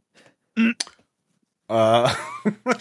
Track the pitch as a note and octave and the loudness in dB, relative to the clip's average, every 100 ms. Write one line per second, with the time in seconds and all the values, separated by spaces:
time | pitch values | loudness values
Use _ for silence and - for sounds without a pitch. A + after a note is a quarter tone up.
0 | _ _ _ _ _ - A3+ A#3+ - _ | _ _ _ _ _ -2 -2 -2 -10 _
1 | _ _ _ _ _ _ - A2+ A2 A#2 | _ _ _ _ _ _ -2 2 4 4
2 | B2+ - - - G#3+ G#3 B3 B3 | 2 -2 -10 -6 -6 -4 -4 -4